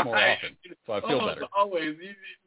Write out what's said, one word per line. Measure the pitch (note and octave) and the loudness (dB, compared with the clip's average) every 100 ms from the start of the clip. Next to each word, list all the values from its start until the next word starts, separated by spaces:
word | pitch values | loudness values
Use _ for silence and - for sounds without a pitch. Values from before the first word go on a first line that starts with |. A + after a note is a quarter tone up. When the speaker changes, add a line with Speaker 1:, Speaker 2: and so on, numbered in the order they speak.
Speaker 1:
more | - | 4
Speaker 2:
Right. | G#3+ G3 - | 4 4 2
Speaker 1:
often, | - - - - - | -4 -12 -20 -20 -6
so | |
I | G#2 | -4
feel | - C3+ | 0 0
Speaker 2:
Almost | F#2 D2 | 0 -4
Speaker 1:
better. | - G3+ | -4 0
Speaker 2:
always. | G3+ F3 D#3 D#3 | 2 0 -4 -6
You, | F#3+ G#3 - - | -12 -16 -18 -18